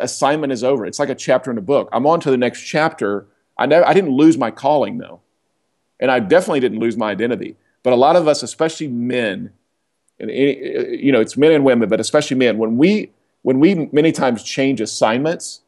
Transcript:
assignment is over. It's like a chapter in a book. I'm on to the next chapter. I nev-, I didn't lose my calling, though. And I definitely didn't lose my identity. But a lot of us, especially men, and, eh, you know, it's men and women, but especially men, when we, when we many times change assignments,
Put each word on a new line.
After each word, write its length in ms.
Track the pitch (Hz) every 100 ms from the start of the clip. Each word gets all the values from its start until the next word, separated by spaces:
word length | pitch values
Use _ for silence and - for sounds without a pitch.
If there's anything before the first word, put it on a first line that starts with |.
assignment 480 | 123 - 139 151 143
is 100 | 127
over. 240 | 123 139 92
It's 140 | -
like 100 | 143
a 60 | 131
chapter 340 | - 127 -
in 60 | 117
a 40 |
book. 260 | 98 139 92
I'm 120 | 117 139
on 140 | 170
to 120 | 151
the 60 | 127
next 260 | 120 -
chapter. 640 | - 160 160 - 104 101 - _ _ -
I 80 | 123
nev-, 200 | 156 127
I 80 |
didn't 180 | 165 180
lose 260 | 131 156 160
my 140 | 117
calling, 460 | - 139 151 104 101
though. 240 | - 87 _ _ _ _ _ _ _ _
And 100 | 127
I 80 | 156
definitely 400 | 190 165 185 151
didn't 200 | 123 110
lose 180 | 117 107
my 140 | 107
identity. 440 | 98 117 110 101 - _ _
But 120 | 127
a 20 | 123
lot 220 | 135 175
of 100 | 156
us, 160 | 147
especially 460 | 120 - 160 160 156
men, 600 | 120 120 123 113 95 98 - _ _ _ _ _ -
and, 100 | 107
eh, 680 | 113 139 - 135 135 127 120
you 140 | -
know, 80 | 123
it's 160 | 110 -
men 160 | 151
and 100 | 156
women, 240 | 139 120 107
but 140 | 107
especially 340 | 110 151 147 131
men, 220 | 123 107
when 200 | 113 117
we, 340 | 165 214 - _ _ _
when 200 | - 131
we 260 | 160 190 143
many 180 | 139 160
times 320 | 156 135 117
change 380 | - - 135 135
assignments, 800 | 107 - 117 117 151 175 - -